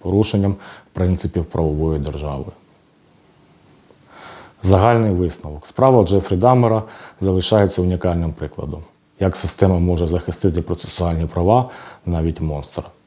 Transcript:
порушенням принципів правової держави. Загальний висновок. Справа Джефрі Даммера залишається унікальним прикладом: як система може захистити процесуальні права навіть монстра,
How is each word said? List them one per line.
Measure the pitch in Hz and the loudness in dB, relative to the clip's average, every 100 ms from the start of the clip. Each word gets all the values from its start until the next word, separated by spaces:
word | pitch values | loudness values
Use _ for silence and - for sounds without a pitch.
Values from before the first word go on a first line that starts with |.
порушенням | 90 98 107 101 98 98 - - _ | -2 0 2 0 0 -2 -10 -20 _
принципів | - 92 90 82 90 80 | -4 0 0 -2 -6 -6
правової | 85 80 76 80 78 | -2 -2 0 -2 -2
держави. | 71 73 76 69 64 - _ _ _ _ _ _ _ _ _ _ _ _ _ _ _ - - - - _ | -4 -8 -8 -8 -10 -16 _ _ _ _ _ _ _ _ _ _ _ _ _ _ _ -20 -20 -20 -20 _
Загальний | 92 95 110 117 110 | 2 4 6 4 2
висновок. | 90 87 - 76 76 - | 0 -2 -4 -12 -14 -12
Справа | - 131 127 | 2 4 6
Джефрі | 90 98 92 92 | 4 2 0 2
Даммера | 120 127 117 110 107 - - - | 4 4 4 2 -4 -16 -20 -6
залишається | 95 92 92 107 98 - | 0 0 2 4 4 2
унікальним | 90 90 90 85 82 | 0 0 -2 -2 -2
прикладом: | - 78 - 73 80 82 _ _ - | -6 -10 -10 -10 -10 -14 _ _ -4
як | 95 - | -2 -2
система | - - 95 90 | -4 0 2 2
може | 90 85 85 | 2 0 0
захистити | 85 82 82 98 82 | -2 -4 -2 -2 -2
процесуальні | 78 87 - - 87 82 82 | -4 -6 -6 -4 -2 -2 -2
права | 90 87 120 123 - - - - | -2 2 2 2 -8 -20 -12 -6
навіть | 85 80 78 | -2 -2 -2
монстра, | 78 73 - - - _ | -6 -6 -8 -10 -12 _